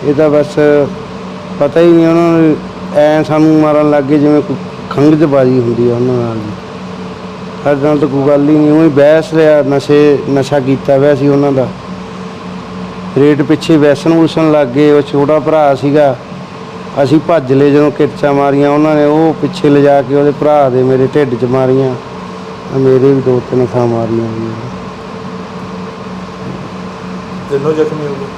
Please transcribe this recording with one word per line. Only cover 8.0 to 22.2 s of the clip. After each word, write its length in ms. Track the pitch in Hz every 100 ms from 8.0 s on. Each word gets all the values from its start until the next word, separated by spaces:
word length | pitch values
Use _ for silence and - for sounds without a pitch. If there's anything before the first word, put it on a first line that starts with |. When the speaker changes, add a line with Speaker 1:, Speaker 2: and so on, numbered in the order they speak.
| 139
Speaker 1:
ਕੋਈ 180 | 139 139
ਗੱਲ 220 | 143 143
ਹੀ 60 | 151
ਨਹੀਂ, 140 | 151
ਉਹੀ 180 | 156 160
ਬਹਿਸ 440 | 143 143 160 156
ਰਿਹਾ, 280 | 160 156 151
ਨਸ਼ੇ, 560 | 135 139 135 147 147 139 -
ਨਸ਼ਾ 300 | 139 135 143
ਕੀਤਾ 360 | 131 135 - 139
ਹੋਇਆ 160 | 143
ਸੀ 140 | 147 143
ਉਹਨਾਂ 220 | 139 143
ਦਾ। 140 | 135 123 - - - - - - - - - - - - - - 135
ਰੇਟ 260 | 143 143
ਪਿੱਛੇ 340 | - 151 - 160
ਵੈਸਣ 360 | 147 139 160
ਵੂਸਣ 380 | 165 160 160 160
ਲੱਗ 160 | 151 143
ਗਏ। 220 | 127 147
ਉਹ 100 | 147
ਛੋਟਾ 360 | 143 143 143 156
ਭਰਾ 360 | 156 156 147
ਸੀਗਾ, 420 | 139 143 147 143 123 - - - - - - - -
ਅਸੀਂ 180 | 139 156 143
ਭੱਜ 240 | 170 131
ਲਏ 180 | 135 143
ਜਦੋਂ 200 | 143 147
ਕਿਰਚਾਂ 420 | 143 147 - 147
ਮਾਰੀਆਂ 360 | 139 143 139 143
ਉਹਨਾਂ 240 | 147 156
ਨੇ, 100 | 151
ਉਹ 300 | 147 151 160 147
ਪਿੱਛੇ 280 | 143 - 151
ਲਿਜਾ 300 | 143 143 139
ਕੇ 120 | 139
ਉਹਦੇ 180 | 143 143 139
ਭਰਾ 280 | 151 147 135
ਦੇ 140 | 127
ਮੇਰੇ 260 | 127 131 131
ਢਿੱਡ 200 | 151 139
'ਚ 100 | 120
ਮਾਰੀਆਂ, 500 | 127 131 131 131 131 123 - -